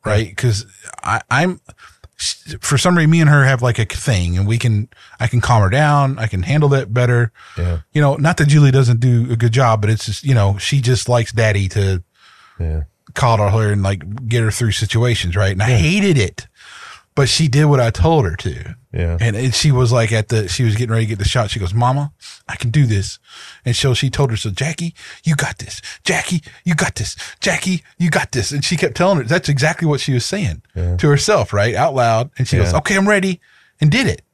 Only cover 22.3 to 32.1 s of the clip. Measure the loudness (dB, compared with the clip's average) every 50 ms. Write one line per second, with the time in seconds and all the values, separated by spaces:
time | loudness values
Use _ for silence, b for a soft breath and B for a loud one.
22.3 | B B B -14 -10 -6 -6 0 2 2 2 2 2 -2 -2 -6 -10 -16 B B
23.3 | B B B B B B B -4 -2 0 0 0 0 0 -2 -2 0 0 0 0
24.3 | 0 -4 -6 -6 -6 -6 -6 -6 -6 -6 -8 -8 B B B B B B B -2
25.3 | -2 -2 -2 -6 -6 -10 -14 -14 -14 -16 B B B B _ -4 -4 -4 -4 -4
26.3 | -4 -6 B B B B B -2 -2 0 -2 -4 -4 -6 -8 -8 -8 B B B
27.3 | B B -4 -4 -4 -2 -2 -2 -4 -4 b b b b -2 0 0 -2 -4 -2
28.3 | -4 -4 -4 -4 -6 -6 -4 -2 -2 -2 -2 -4 0 0 0 2 2 0 0 0
29.3 | -2 -2 0 -2 -2 0 0 -2 -2 -2 -2 -2 -2 -2 -2 -2 -2 -2 -2 -4
30.3 | -4 -4 -4 -4 -4 -6 _ _ _ -4 -2 -2 0 2 2 2 2 2 2 2
31.3 | 2 0 0 0 0 0 0 0 0 0 0 0 0 0 2 2